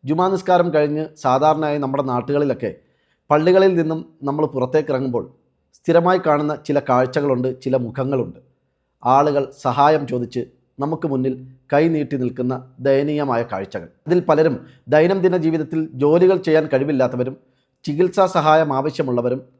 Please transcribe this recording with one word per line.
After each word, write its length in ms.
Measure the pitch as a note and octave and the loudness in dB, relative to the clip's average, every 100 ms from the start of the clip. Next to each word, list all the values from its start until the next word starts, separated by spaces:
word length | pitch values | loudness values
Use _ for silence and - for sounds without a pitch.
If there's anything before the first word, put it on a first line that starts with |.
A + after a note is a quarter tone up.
| C3+ | -4
ജുമാ 180 | D#3 F#3 | -2 0
നിസ്കാരം 380 | F#3 F#3 F3+ F3 | -2 2 2 4
കഴിഞ്ഞ് 300 | D3+ D3+ D3+ D#3 - | 2 0 -2 -6 -4
സാധാരണയായി 580 | C3+ C3 D3+ D#3 D#3 D3 | 0 2 2 2 -2 -4
നമ്മുടെ 200 | C3+ C#3 C3+ | -4 -4 -2
നാട്ടുകളിലൊക്കെ 640 | B2 A#2+ C#3+ C#3+ A#2+ A2 F2 _ _ _ _ _ | -4 -2 -2 -2 -2 -6 -10 _ _ _ _ _
പള്ളികളിൽ 400 | D3+ E3 F#3 F#3+ F3 | 2 4 4 4 2
നിന്നും 220 | D#3+ D#3+ - _ C#3 | -2 -4 -10 _ -6
നമ്മൾ 180 | D3 D#3 C3+ | -2 -2 -2
പുറത്തേക്ക് 360 | B2+ D3+ D3+ | 0 -2 0
ഇറങ്ങുമ്പോൾ 300 | C3 C3 A#2+ F2+ _ _ _ _ _ | -4 -2 -6 -8 _ _ _ _ _
സ്ഥിരമായി 440 | - E3+ F3 F#3 F3 | 2 2 4 0 2
കാണുന്ന 300 | D3 D3 D3+ - | 0 0 -6 -2
ചില 120 | C#3+ C#3 | -2 0
കാഴ്ചകളുണ്ട്, 600 | B2+ B2+ C#3 C#3+ B2 B2+ B2+ | 0 0 -2 -2 -2 -4 -6
ചില 140 | C3+ B2+ A#2 | -4 -2 -4
മുഖങ്ങളുണ്ട്. 540 | C3 C3 C#3 F2 - _ _ _ _ _ _ | -6 -4 -4 -6 -10 _ _ _ _ _ _
ആളുകൾ 420 | A#2+ C3 D3+ C#3+ C3 - | 2 2 4 0 -4 -6
സഹായം 400 | C3+ B2+ C#3+ D#3 C3+ | -4 2 4 4 -2
ചോദിച്ച് 320 | B2 A#2+ B2+ A#2 _ _ - | -6 -6 -8 -10 _ _ -8
നമുക്ക് 260 | C#3+ D#3+ D#3+ | -6 -4 -4
മുന്നിൽ 200 | C3+ C3 C3 - - _ | -2 -2 -6 -14 -20 _
കൈനീട്ടി 460 | D3 E3 D#3+ C3+ C#3 | 2 2 0 -4 -4
നിൽക്കുന്ന 300 | B2 B2+ B2 B2+ - - C3+ | -6 -4 -6 -6 -10 -6 0
ദയനീയമായ 540 | C3+ D3 D3 C#3 A#2+ A2+ | 2 0 -2 -2 -2 -2
കാഴ്ചകൾ. 340 | G2 G2 G2 E2 _ - | -6 -8 -10 -14 _ -2
ഇതിൽ 140 | F3 F3+ | -2 2
പലരും 260 | D3+ D#3+ B2 - _ - D3+ | 2 2 0 -12 _ 0 4
ദൈനംദിന 420 | E3+ G3 F3+ F3 D#3+ | 4 2 0 0 0
ജീവിതത്തിൽ 340 | D#3+ D#3 D#3+ D#3+ B2+ | -2 -4 -6 -6 -2
ജോലികൾ 360 | C#3+ E3 F#3 F#3+ F#3 | 2 4 4 2 2
ചെയ്യാൻ 180 | D#3 D#3 | 0 2
കഴിവില്ലാത്തവരും 640 | C3 C#3+ C#3 B2 B2 B2+ C3+ _ _ _ _ - | -2 0 0 0 -2 -6 -8 _ _ _ _ -8
ചികിത്സാ 420 | D3 F3+ F#3 F#3 F#3 | 0 0 2 2 2
സഹായം 320 | D3+ D#3 D#3 C3+ | 4 4 4 -2
ആവശ്യമുള്ളവരും 600 | D3 - C#3 B2 A#2+ C3 - | -4 -4 -4 -2 -2 -4 -10